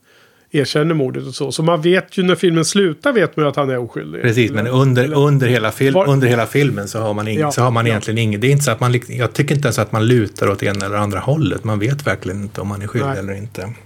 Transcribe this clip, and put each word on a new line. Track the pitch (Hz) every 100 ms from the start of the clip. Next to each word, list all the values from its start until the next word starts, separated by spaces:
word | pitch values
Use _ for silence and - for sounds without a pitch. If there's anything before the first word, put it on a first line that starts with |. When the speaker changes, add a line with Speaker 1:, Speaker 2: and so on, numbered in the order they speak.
| _ _ _ _ _
Speaker 1:
erkänner | 156 131 151 156
mordet | 160 131 135 135
och |
så. | 123 135
Så | 131
man | 165 170
vet | 170 185 180 -
ju, |
när | 180
filmen | 160 185 165
slutar | 160 196 190 151 285
vet | 233 165 -
man |
ju | 147
att | 135
han | 135
är | 127
oskyldig. | 117 - 151 -
Speaker 2:
Precis, | 123 113 110
men | 107 110
Speaker 1:
Eller, | 127
Speaker 2:
under, | 135 123
Speaker 1:
eller | 135 147
Speaker 2:
under | 147 139 123
hela | 120 107
fil-, | - 135
Speaker 1:
var | 180 151
Speaker 2:
under | 139 127
hela | 120 110
filmen | 139 143 101 101
så | 110
har | 110
man | 104 107
ing-, | 110
Speaker 1:
Ja, | 151
Speaker 2:
så | 135
har | 123
man | 117 117
Speaker 1:
ja. |
Speaker 2:
egentligen | 107 107 110
ingen, | 110 101
det | 123
är |
inte | 143
så | 143
att | 110
man | 123
lik-, | 123 -
jag | 120 117
tycker | - 143
inte | 143 131
ens | 110
att | 107
man | 113 110
lutar | 123 104 - 101
åt | 98
ena | 107 98 98
eller | 101
andra | 104 95
hållet. | 127 156 107 90
Man | 110 107
vet | 110 143 -
verkligen | 95 - 98
inte | 101 -
om | 95
han | 101
är | 101
skyldig | 120 139
Speaker 1:
Nej. | 131
Speaker 2:
eller | 98
inte. | 98 107 - 95 117